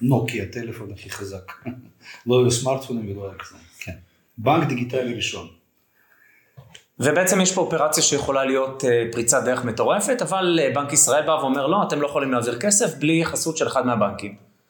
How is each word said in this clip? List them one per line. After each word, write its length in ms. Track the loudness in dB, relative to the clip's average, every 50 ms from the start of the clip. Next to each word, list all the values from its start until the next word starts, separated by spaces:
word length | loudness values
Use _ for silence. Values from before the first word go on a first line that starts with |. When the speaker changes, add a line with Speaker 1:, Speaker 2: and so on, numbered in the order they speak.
Speaker 1:
נוקיה, 420 | 2 2 2 2 2 0 -4 -6 -6
הטלפון 480 | -6 -8 -8 -8 -8 -10 -12 -12 -14 -14
הכי 160 | -14 -14 -14
חזק. 420 | -12 -12 -12 -10 -12 -14 -14 -16 -18 -14 -12 -14 -14 -14 -16 -20
<laughs> 400 | _ _ -20 -20 -20 -12 0 2
לא 120 | 4 6
היו 120 | 6 4
סמארטפונים 600 | 2 2 0 0 -2 -2 -2 -6 -6 -6 -4 -6
ולא 140 | -8 -8 -8
היה 80 | -10 -10 -12
כזה. 160 | -16 -18 -18 -20 -20 -20 _ -16
כן. 120 | -14 -14 -14 -14 -16 _ _ _ _ _ _ -4
בנק 300 | 2 2 4 4 4 2
דיגיטלי 460 | 0 -2 -2 -2 -2 -2 -2 -2 -4
ראשון. 340 | -4 -6 -6 -6 -8 -12 -14 -20 _ _ _ _ _ _ _ _ _ _ _ _ _ _ _ _ _ _ _ _ -20 -20 -20 -20 -20 _ _ _ -2
Speaker 2:
ובעצם 420 | 0 2 4 4 4 4 4 4
יש 120 | 4 2 2
פה 80 | 0
אופרציה 420 | 0 0 0 0 0 2 2 2 2
שיכולה 420 | 2 2 0 0 0 0 0 2
להיות, 400 | 2 2 0 0 -2 -4 -2 0
אה, 180 | 2 2 2 2 0
פריצת 320 | -2 -4 0 2 2 2 4
דרך 220 | 2 -2 0 -2
מטורפת, 560 | -4 -2 0 2 2 2 2 2 0 0 0
אבל, 380 | 0 -2 -2 0 2 2 2 2
אה, 100 | 2 2 0
בנק 180 | 0 -2 0 2
ישראל 320 | 2 4 4 4 2 2
בא 60 | 2
ואומר, 360 | 0 2 2 0 0 0 2 2
"לא, 160 | 2 2 2 0
אתם 140 | 0 -2
לא 60 | -2 0
יכולים 240 | 0 -2 0 0
להעביר 280 | 0 0 0 0 -2 0
כסף 360 | 0 2 2 2 2 0 -2
בלי 300 | 0 0 2 2 2 2
חסות 320 | 0 -2 -4 -4 -4 -2 -2
של 100 | -2 0
אחד 180 | 0 0 0
מהבנקים." 500 | 2 2 2 0 0 -2 -6 -10 -12 -12 -14 -20 _ _ _ _